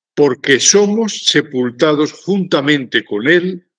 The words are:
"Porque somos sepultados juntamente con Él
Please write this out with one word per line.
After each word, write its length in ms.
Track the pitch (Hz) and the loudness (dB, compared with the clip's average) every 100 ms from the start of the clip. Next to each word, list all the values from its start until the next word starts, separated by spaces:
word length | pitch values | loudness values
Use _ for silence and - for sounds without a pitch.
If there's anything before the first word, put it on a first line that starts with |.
| _ - | _ 0
"Porque 440 | 143 123 - 123 | 2 2 0 0
somos 680 | - 196 202 214 220 - - | 2 2 2 0 -4 -4 -2
sepultados 880 | 151 151 127 123 120 160 151 151 | -2 -2 -2 -4 0 0 2 0
juntamente 880 | - - 196 180 160 139 147 123 117 | -4 -4 -4 -2 -2 0 -2 -2 -6
con 240 | - 104 127 | -4 -4 0
Él 380 | 175 180 180 _ | 0 0 -8 _